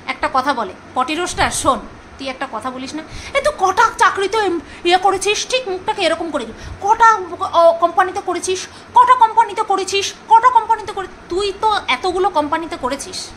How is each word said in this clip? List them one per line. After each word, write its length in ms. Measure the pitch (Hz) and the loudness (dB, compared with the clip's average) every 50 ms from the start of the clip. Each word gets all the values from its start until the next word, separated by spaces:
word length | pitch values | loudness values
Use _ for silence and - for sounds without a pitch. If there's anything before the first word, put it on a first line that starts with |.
| - | -10
একটা 220 | - 254 - 320 294 | -12 -8 -6 -6 -2
কথা 220 | 285 262 - 294 269 | -2 -2 0 0 -2
বলে, 180 | 240 214 185 - - - - - | -2 -6 -8 -10 -16 -20 -8 -4
"পটি 200 | 254 254 - 311 | -4 -4 -2 -4
রোস্টার 360 | 339 359 - - - 311 233 | -4 -4 -6 -2 -2 -2 -2
শোন, 300 | - - - 302 247 208 - - - - - - - - | -2 -2 0 0 0 -2 -4 -12 -18 -20 -20 -20 -18 -12
তুই 100 | 269 262 | -12 -12
একটা 200 | 262 - 277 262 | -8 -8 -10 -10
কথা 180 | 226 214 233 262 | -8 -8 -8 -8
বলিস 240 | 254 262 269 269 294 | -10 -10 -10 -10 -10
না, 80 | 311 320 - - - - - - | -12 -12 -12 -14 -14 -12 -6 -6
এ 60 | 554 | -2
তুই 120 | 554 571 587 - | -2 -2 -2 0
কটা 320 | 381 427 370 466 453 440 440 - | 0 0 4 4 2 2 2 2
চাকরিতে 400 | 415 359 - 392 403 381 427 440 | 2 2 2 0 -2 -2 -2 -2
এম-, 220 | 415 370 339 320 - - - - - | 0 0 -2 -4 -6 -10 -16 -6 0
ইয়ে 140 | 349 359 359 | 2 2 4
করেছিস, 480 | 381 392 381 381 - 403 427 - - - | 4 2 0 0 -2 -2 -2 -4 -4 -4
ঠিক 200 | 508 508 508 392 | -4 -4 -4 -4
মুখটাকে 340 | 370 359 - - - - | -8 -6 -4 -6 -4 -2
এরকম 280 | 339 311 330 330 339 330 | -2 -2 -2 -2 -4 -6
করে 140 | 294 277 226 | -6 -6 -8
দিবি, 140 | 220 - - - - - - | -8 -12 -16 -16 -16 -12 -4
কটা, 340 | 381 403 440 453 453 440 440 392 370 330 339 - 381 | 0 0 4 6 6 6 6 4 -2 -8 -8 -8 -8
অ, 260 | - - 339 339 330 330 339 | 0 2 6 6 6 6 4
কোম্পানিতে 400 | 349 339 - 359 370 370 349 403 381 | 0 0 2 0 0 0 -2 -6 -6
করেছিস, 400 | 370 349 349 - 370 370 370 - - - - - - - | -6 -6 -4 -4 -4 -4 -6 -6 -12 -16 -20 -20 2 4
কটা 220 | 480 494 494 508 | 4 6 6 6
কোম্পানিতে 460 | 508 480 440 427 453 453 415 392 440 | 6 4 4 4 2 2 2 0 -4
করেছিস, 520 | 427 427 392 381 370 370 403 392 381 - - - - - | -2 0 0 -2 0 -2 -2 -2 -2 -4 -8 -12 2 4
কটা 220 | 453 453 480 508 | 4 6 6 6
কোম্পানিতে 420 | 494 453 427 427 453 440 403 - | 4 4 2 2 0 -2 -2 -6
করে-," 360 | 359 392 370 359 - - - - | -8 -8 -10 -10 -12 -18 -12 -8
তুই 240 | 339 370 415 403 381 - | -4 -4 -2 -4 -4 -2
তো 200 | 440 440 415 359 - - | 0 0 0 0 0 -2
এতগুলো 420 | 262 - - 359 339 381 370 403 | -4 -2 -2 -2 0 0 0 0
কোম্পানিতে 460 | - 302 302 285 320 320 339 311 349 | 0 0 -2 0 -2 -4 -4 -8 -8
করেছিস 520 | 339 - 247 277 277 - 185 - - - - - | -8 -6 -6 -6 -6 -8 -10 -12 -12 -12 -12 -16